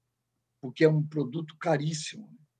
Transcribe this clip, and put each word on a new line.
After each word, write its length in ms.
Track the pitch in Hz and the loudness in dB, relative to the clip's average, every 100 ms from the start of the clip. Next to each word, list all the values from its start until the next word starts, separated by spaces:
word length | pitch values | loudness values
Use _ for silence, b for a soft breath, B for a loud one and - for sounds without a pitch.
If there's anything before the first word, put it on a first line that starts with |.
| _ _ _ _ _ _ | _ _ _ _ _ _
porque 240 | 127 127 | -10 4
é 60 | 156 | 4
um 120 | 156 | 4
produto 540 | 151 156 123 151 160 - | 2 -2 -4 -4 -8 -6
caríssimo, 800 | 170 151 151 160 - - - - _ _ | 0 0 0 -4 -6 -12 -16 -20 _ _